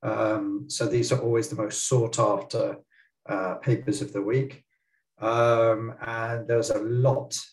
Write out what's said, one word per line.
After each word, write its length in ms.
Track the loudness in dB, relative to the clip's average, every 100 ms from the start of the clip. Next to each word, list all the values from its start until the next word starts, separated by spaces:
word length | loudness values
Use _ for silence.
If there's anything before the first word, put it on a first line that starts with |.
Um, 640 | -4 -2 0 0 -2 -6 -8
so 180 | -4 0
these 240 | 0 2
are 80 | 0
always 300 | 2 0 0
the 120 | -4
most 260 | -6 -4 0
sought 300 | 2 2 2
after, 600 | 2 2 -2 -2 -2 -4 _ _ _ _ -8
uh, 260 | -4 -4 -4
papers 460 | 0 0 0 -4
of 100 | -4
the 120 | -4
week. 400 | 0 0 0 -8 _ _ _ _ _ _
Um, 760 | -2 2 4 6 4 2 -2 -8
and 460 | -8 -6 -4 -6 0
there's 240 | 2 2
a 80 | -2
lot 580 | 0 2 4 2 -2 -10 -12